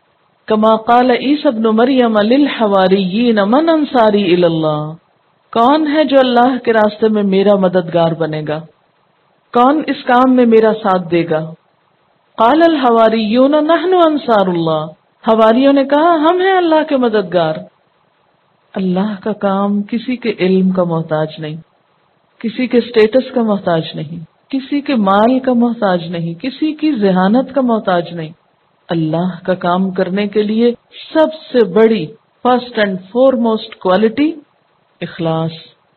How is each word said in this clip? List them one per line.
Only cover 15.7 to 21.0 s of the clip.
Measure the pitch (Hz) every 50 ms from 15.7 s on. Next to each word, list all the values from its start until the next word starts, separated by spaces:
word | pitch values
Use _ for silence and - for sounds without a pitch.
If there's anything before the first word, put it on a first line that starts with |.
ने | 277 285 269
कहा, | 269 285 294 320 349
"हम | 339 311 294 320 359 359
हैं | 370 392 381
अल्लाह | 370 349 330 311 311
के | 302 311 294
मददगार।" | 262 247 233 214 214 190 170 175 180 165 156 156 180 185 - _ _ _ _ _ _ _ _ _ _ _ _ _ _ _ _ _ _ _ _ -
अल्लाह | 208 190 185 180 185 196 214 208
का | 185 - 226
काम | 202 208 202 196 190 196 202 202 202 202
किसी | 202 - 240 226 233 262 254
के | 240 - 233
इल्म | - - 180 185 190 190 190 185
का | 185 185 180
मोहताज | 170 165 165